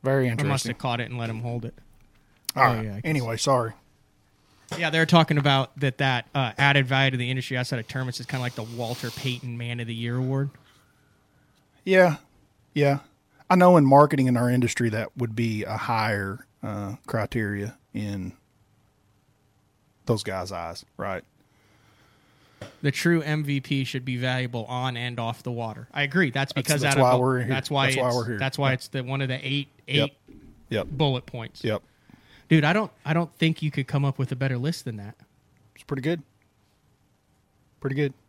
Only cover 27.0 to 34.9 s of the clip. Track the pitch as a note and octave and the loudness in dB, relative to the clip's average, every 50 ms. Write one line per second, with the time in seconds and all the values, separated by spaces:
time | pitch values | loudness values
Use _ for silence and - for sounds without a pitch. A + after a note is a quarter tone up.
27 | C3 B2 B2+ B2+ B2 C3 C3 B2+ B2 C3 C3+ C3+ C3+ - D3+ C#3 C3+ C3+ C3 C3 | 6 6 6 4 4 2 2 0 0 0 -2 -2 -2 -2 -2 0 2 2 2 2
28 | B2+ B2+ A#2+ B2 A#2 A#2 A#2+ G2+ C3 C3+ - - C#3+ C3+ C3 B2+ - - - C3+ | 0 0 0 0 -2 -2 -4 -2 -4 -4 -2 0 0 0 0 -2 -4 -8 -8 -8
29 | B2+ B2 C3+ C#3 C#3 B2+ B2+ C3 - C3+ C3+ C#3+ C#3 - _ _ _ - C3 D3 | -6 -4 -4 -4 -4 -4 -4 -6 -6 -4 -4 -4 -4 -6 _ _ _ -2 0 0
30 | C#3+ C#3+ _ _ _ - - - - - - - _ - - G#2+ - - D#3 C3+ | 0 0 _ _ _ -20 -20 -20 -20 -20 -20 -20 _ -6 -4 -4 -4 -4 -2 0
31 | D#3 C#3+ C3 B2 - - - A#2 A2+ - - - - A#2 G#2+ G2+ _ _ _ _ | 0 0 0 -2 -6 -10 -12 -12 -12 -12 -14 -8 -4 -4 -4 -4 _ _ _ _
32 | _ _ - _ _ _ - - _ _ D#3+ D#3+ D3 D3 F3 G#3 A3 - _ _ | _ _ -20 _ _ _ -20 -20 _ _ 2 4 4 4 2 0 -2 -4 _ _
33 | _ D3 D3+ E3+ E3+ D#3+ _ _ E3 D#3+ D#3+ - - D3+ - - C3+ - - C#3+ | _ -2 0 0 -2 -2 _ _ 0 0 0 0 -4 -4 -4 -4 -6 -2 -2 0
34 | C#3+ C#3 C3+ - C3+ - C#3 B2 C3+ C3+ C3 B2 B2 D3+ E3+ - - B2+ | 0 0 0 -2 -4 -4 -4 -4 -4 -4 -4 -4 -4 -4 -6 -6 -8 -10